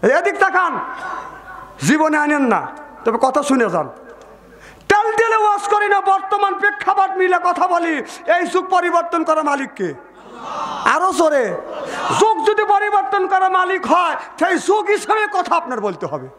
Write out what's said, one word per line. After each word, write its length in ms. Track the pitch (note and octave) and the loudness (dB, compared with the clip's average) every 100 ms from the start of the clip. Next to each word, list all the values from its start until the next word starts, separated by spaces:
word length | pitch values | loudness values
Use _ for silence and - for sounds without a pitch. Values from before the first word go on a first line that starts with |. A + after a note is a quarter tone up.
| G3+ | 4
এদিক 300 | D4+ F#4 E4 | 2 0 2
তাকান, 400 | G4 F4+ F4 A#3 - - - - - - - - - - C#3+ | 2 2 0 -2 -8 -10 -10 -10 -12 -18 -18 -18 -18 -6 0
জীবনে 300 | D4+ D#4 D4+ | 2 4 2
আনেন 240 | D4 D4 | 2 2
না, 260 | B3+ F#3+ - - - - - | 2 2 -2 -12 -18 -4 -2
তবে 120 | A#3 | 2
কথা 220 | C4 C#4 | 2 2
শুনে 260 | C#4+ C4+ A3 | 2 2 2
যান। 200 | E3+ C#3 - - - - - - - - - - | 0 -4 -10 -20 -20 -20 -20 -20 -20 -20 -20 0
টালটেলে 500 | G4+ G#4+ A4+ A4+ A4 | 2 2 0 2 4
ওয়াজ 240 | G#4 G4+ | 2 2
করি 260 | G4+ G#4 G#4 | 0 0 2
না, 140 | G4+ | 2
বর্তমান 520 | G4 F#4+ F#4+ G#4 G4 | 2 0 0 0 0
প্রেক্ষাপট 640 | G4 G4+ G#4 - G4+ F#4+ F#4+ | 0 -2 0 -2 0 0 0
মিলে 200 | F#4 F4+ | 2 2
কথা 240 | F4 F4 F4+ | 0 0 0
বলি। 360 | F4 E4+ D4+ - - - | 0 0 -4 -6 -12 0
এই 200 | F4 F4 | 0 2
যুগ 180 | F4+ F4+ | -2 2
পরিবর্তন 580 | F#4 F4 E4+ E4+ E4+ | 0 2 0 0 -2
করা 200 | D#4+ D#4 | 0 0
মালিক 260 | D4 C#4 C4+ - | 0 -2 -4 -6
কে? 180 | F3+ C3 - - - - - - - - - | -6 -6 -16 -20 -20 -16 -12 -8 -8 -2 0
আরো 280 | C#4+ F#4 | 2 2
জোরে। 420 | D4 D#4+ C#4+ A3 F3 - - - - - - | 2 2 2 0 -4 -8 -10 -10 -6 -4 2
যুগ 280 | A4 A4 G4 | 2 4 0
যদি 160 | G#4 | 0
পরিবর্তন 640 | G#4 G4+ G#4 G4+ G4 G4+ F#4 | 2 2 2 0 0 -2 0
করা 220 | F#4+ F#4+ | 2 2
মালিক 360 | F#4 F#4 F#4+ B3 | 2 0 -2 2
হয়, 300 | E4 E4+ C#4+ - - | 2 2 -4 -10 -4
সেই 180 | E4+ F4+ | 0 0
যুগ 280 | - G#4 G4+ | 2 0 2
হিসাবে 380 | G#4 - G#4+ G#4 | -2 0 0 0
কথা 220 | G4+ F4 E4+ | -2 0 -2
আপনার 260 | E4 B3 | -2 -4
বলতে 240 | G3+ E3 D#3+ | -4 -6 -8
হবে। 220 | C#3+ C3 | -8 -12